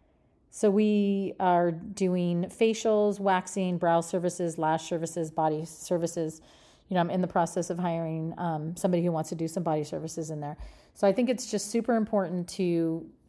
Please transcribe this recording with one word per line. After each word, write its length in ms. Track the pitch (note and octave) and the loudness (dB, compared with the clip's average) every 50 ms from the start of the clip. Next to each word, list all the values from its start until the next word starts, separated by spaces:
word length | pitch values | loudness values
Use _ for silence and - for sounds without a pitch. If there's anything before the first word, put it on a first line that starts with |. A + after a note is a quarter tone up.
| _ _ _ _ _ _ _ _ _ _ | _ _ _ _ _ _ _ _ _ _
so 200 | - - A3 G#3 | -6 2 2 4
we 640 | G3 G#3+ G#3+ G#3+ G#3 G#3 G3+ G3+ G3 G3 G3 - - - | 4 4 4 4 4 4 4 2 2 0 -2 -4 -4 0
are 300 | F#3+ F#3 F3 F3 F3 F3 | 2 4 6 6 4 4
doing 760 | E3 E3 - G#3+ F#3+ - F#3+ F3+ F3+ F3+ F3 F3 F3 E3+ F3+ | 0 -2 -8 -10 -4 0 0 2 2 2 2 2 0 0 -2
facials, 720 | F3 - - A#3 A3+ G#3+ A3 - A3+ G#3+ G#3 G#3 G#3 G3 G3 | -4 0 2 2 2 2 2 2 2 4 4 4 2 0 2
waxing, 600 | G3 G3 F#3 F#3 F#3 - - G3 F#3 F#3 F3 E3+ | 2 2 2 2 0 -2 -4 -2 -2 0 0 2
brow 240 | F#3 E3+ E3 E3+ E3 | 2 4 4 4 2
services, 560 | - - F3+ F3 F3 F3 - F3 E3+ D#3 E3 | 2 -2 0 0 -2 -2 0 -4 -4 -2 0
lash 320 | D#3 D#3 D#3+ D#3+ D#3+ - | 2 2 2 0 0 -2
services, 400 | F3 D#3+ E3 E3 - F3 D#3+ D#3 | -4 -4 -4 -4 -4 -4 -6 -4
body 340 | D#3 E3 D#3 D#3 D#3 D#3 E3 | -2 0 2 2 0 0 -6
services. 800 | - - - - - F3+ E3 E3+ E3 - E3+ D#3+ D#3+ D#3+ - - - - - - - - _ _ - | -10 -14 -16 -4 -2 -2 0 0 -2 -2 -4 -4 -4 -6 -10 -20 -20 -20 -20 -20 -20 -20 _ _ -2
You 60 | F#3 | 0
know, 60 | F3+ | 0
I'm 100 | E3+ F3 | 0 2
in 120 | E3+ F#3 F3+ | 0 -2 -2
the 40 | |
process 440 | F3+ - F#3 E3 E3 - F#3 E3 - | 0 2 0 0 2 0 -4 -4 -2
of 80 | F3 F3 | -4 -2
hiring, 560 | F3+ F3 E3 E3 E3 D#3+ D#3+ D#3+ D#3+ E3 E3+ | -2 -2 -2 -2 -2 -4 -4 -4 -4 -6 -6
um, 400 | - F3+ E3+ D#3+ D3+ D3+ D#3+ F3 | -4 -4 -4 -4 -4 -4 -6 -8
somebody 260 | - - F#3 F3+ E3+ E3+ | -2 0 2 2 2 2
who 80 | F3 | 2
wants 200 | E3 D#3+ D#3+ - | 0 -2 -2 -4
to 40 | F3 | -4
do 140 | E3 E3 D#3+ | -6 -6 -4
some 140 | - F#3+ E3 | -4 -4 -2
body 220 | E3 D#3 D#3 D3 | -2 -2 -2 -2
services 460 | - D#3+ D#3 D#3 D#3+ - E3+ D#3 D3+ | -4 -6 -8 -8 -8 -8 -8 -8 -6
in 100 | D#3 D3+ | -8 -8
there. 180 | D3 D3 D3+ - - - - - - _ _ | -8 -10 -10 -12 -14 -18 -18 -20 -20 _ _
So 120 | - G#3 | 2 2
I 60 | G3 F#3+ | 4 4
think 160 | B3+ A#3+ B3+ | 4 2 0
it's 220 | B3 - - - | 0 -2 -4 -4
just 200 | G#3+ G3+ - - | -4 -4 -4 -2
super 240 | - A#3 A#3 - A#3 | -2 -2 0 2 2
important 540 | A3+ G#3+ - A3 G3+ F#3 D#3+ F3+ F3+ F3 - | 0 2 0 0 0 0 0 -2 -4 -6 -6
to 560 | - - F#3 F3 E3+ E3 E3 E3 D#3+ E3+ - - - _ _ | -4 -2 0 2 2 2 2 0 -2 -4 -8 -12 -20 _ _